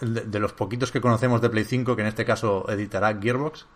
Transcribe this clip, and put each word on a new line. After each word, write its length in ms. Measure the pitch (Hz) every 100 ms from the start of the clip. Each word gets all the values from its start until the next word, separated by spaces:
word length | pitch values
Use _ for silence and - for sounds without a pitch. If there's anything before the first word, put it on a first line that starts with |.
el 140 | 120 113
de, 60 |
de 160 | 107 104
los 120 | 104
poquitos 400 | - 101 120 127
que 80 | 135
conocemos 400 | 120 110 127 117
de 100 | 117
Play 140 | 107
cinco, 320 | 107 127 123 113
que 60 |
en 80 | 107
este 160 | 107 113
caso 440 | 110 113 95 92
editará 480 | 104 101 98 104 107
Gearbox. 480 | 107 123 143 - -